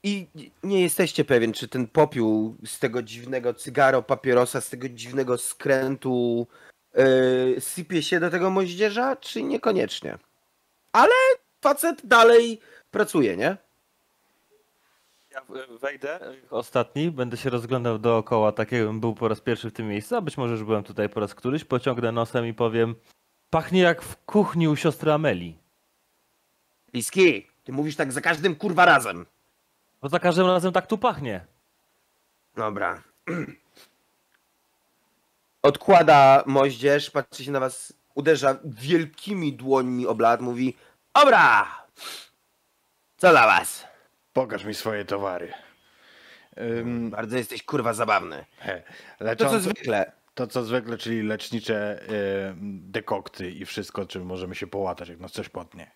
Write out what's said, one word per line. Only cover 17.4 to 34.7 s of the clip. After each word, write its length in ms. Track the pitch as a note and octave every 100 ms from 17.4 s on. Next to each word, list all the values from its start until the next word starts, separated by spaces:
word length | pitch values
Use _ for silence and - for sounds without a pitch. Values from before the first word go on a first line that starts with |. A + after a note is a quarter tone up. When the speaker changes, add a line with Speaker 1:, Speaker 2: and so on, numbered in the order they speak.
| C3+
Speaker 2:
rozglądał 500 | B2 A#2 B2+ A#2+ A2
dookoła, 520 | A#2 A2+ G#2+ A#2 G#2+
tak 200 | G#2 G#2+
jakbym 280 | B2 G#2+ A2
był 160 | A#2 G#2+
po 120 | A2+
raz 140 | G#2+
pierwszy 280 | - A2+ A2+
w 40 |
tym 140 | - G#2+
miejscu, 280 | G#2 A2 A#3+
a 60 |
być 160 | E3 -
może 160 | A#2+
już 100 | A2+
byłem 200 | G#2+ A2
tutaj 260 | G#2 G#2 G#2
po 100 | -
raz 160 | G#2 -
któryś. 280 | B2+ D3+
Pociągnę 480 | - B2+ C#3 A#2+ A#2
nosem 340 | A#2 A2+ B2 A#2
i 60 |
powiem: 420 | A2+ A#2 A2+ A2+ A2+ _ _ _ _ _
„Pachnie 320 | D#3+ D#3+ F#3
jak 200 | F3 D#3+
w 240 | - - -
kuchni 420 | G#3+ F#3 E3+ D#3+
u 80 | D3
siostry 360 | E3 - D#3
Ameli”. 460 | D3+ D#3 F#2 F2 E2 _ _ _ _ _ _ _ _ _ _ _ _ _
Speaker 1:
Liski, 540 | B2 - F#3 F3+ G#2+ - _
ty 80 | -
mówisz 240 | C3 D3+ D3
tak 160 | D3
za 100 | B2+
każdym, 340 | D3 D#3+ F#3 D3+
kurwa, 300 | G#3 E3+ F3+
razem. 400 | C#3+ A#2 F2 E2+ _ _ _ _ _ _ _
Speaker 2:
Bo 80 | C#3
za 100 | E3+
każdym 280 | F3 E3+ F#3
razem 260 | F3+ F#3
tak 140 | F3+ -
tu 100 | A3
pachnie. 480 | B3 D3+ C3+ F#2+ - _ _ _ _ _ _ _ _ _ _ -
Speaker 1:
Dobra. 480 | A2 G2+ F#2 F2 _ _ -
<clears throat> 60 | E3+ C#3 - _ _ _ _ _ _ _ _ _ _ _